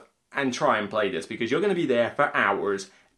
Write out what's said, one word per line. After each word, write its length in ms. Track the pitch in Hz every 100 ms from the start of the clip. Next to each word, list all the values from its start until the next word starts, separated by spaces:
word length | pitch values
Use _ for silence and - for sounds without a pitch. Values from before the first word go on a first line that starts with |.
| - _ _
and 220 | - 135
try 240 | 120 147 110
and 120 | 101
play 200 | 110 101
this, 160 | - -
because 260 | 110 110
you're 100 | 151
gonna 140 | 208 175
be 100 | 143
there 260 | 120 113
for 220 | - 143
hours 560 | 139 104 98 98 98 - - _